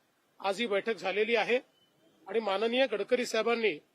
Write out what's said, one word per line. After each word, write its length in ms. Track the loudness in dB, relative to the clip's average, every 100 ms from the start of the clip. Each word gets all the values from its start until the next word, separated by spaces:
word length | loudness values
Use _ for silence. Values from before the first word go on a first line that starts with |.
| _ _ _ -6
आज 200 | -4 0
ही 80 | 0
बैठक 280 | 0 0 -4
झालेली 400 | -2 0 2 2
आहे 240 | 2 0 -2 _ _ _ _ _ -4
आणि 120 | -2
माननीय 460 | 0 0 2 2 2
गडकरी 340 | 0 0 0 0
साहेबांनी 540 | 0 0 2 0 -2 -10